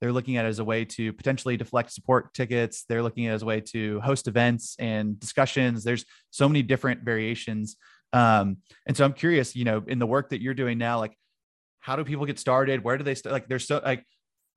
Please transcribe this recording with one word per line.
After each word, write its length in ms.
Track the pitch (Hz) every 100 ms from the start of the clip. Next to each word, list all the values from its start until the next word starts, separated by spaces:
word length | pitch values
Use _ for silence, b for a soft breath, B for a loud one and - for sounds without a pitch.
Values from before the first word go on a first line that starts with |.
They're 100 | 120
looking 240 | 123 123 123
at 80 |
it 60 | 113
as 100 | 107
a 60 | 110
way 180 | 113
to 300 | 113 - 110
potentially 420 | 107 139 131 - 120
deflect 380 | 117 127 117
support 400 | - - 127 -
tickets. 500 | - 123 120 117 - -
They're 120 | 117
looking 240 | 117 113 117
at 40 |
it 40 | 110
as 60 |
a 20 | 110
way 160 | 110 107
to 300 | 113 107 107
host 260 | 120 139 -
events 480 | 113 120 120 - -
and 380 | 117 107 107 107
discussions. 680 | - - 135 - 127 117 110
There's 180 | 120 - b b
so 200 | - 143
many 120 | 151
different 420 | 120 135 135 123
variations. 760 | 117 113 110 117 - 107 107 - b b _
Um, 460 | 123 117 110 98 95 _ b -
and 120 | 131
so 80 | 139
I'm 80 |
curious, 420 | 139 170 165 123 123
you 80 |
know, 180 | 120 110 -
in 100 | 131
the 100 | 117
work 220 | 131 139
that 100 | 120
you're 120 | 123
doing 240 | 131 123 117
now, 220 | 117 117
like, 180 | 107 - _ _ _ _ _ _
how 160 | - 139
do 80 |
people 220 | 147 147 143
get 120 | 139
started? 460 | - 131 135 135
Where 140 | 110 135
do 60 | 143
they 100 | 139
start? 160 | -
Like, 160 | 135 -
there's 180 | 131 -
so, 140 | 147
like, 220 | 135 127 - _ _ _ _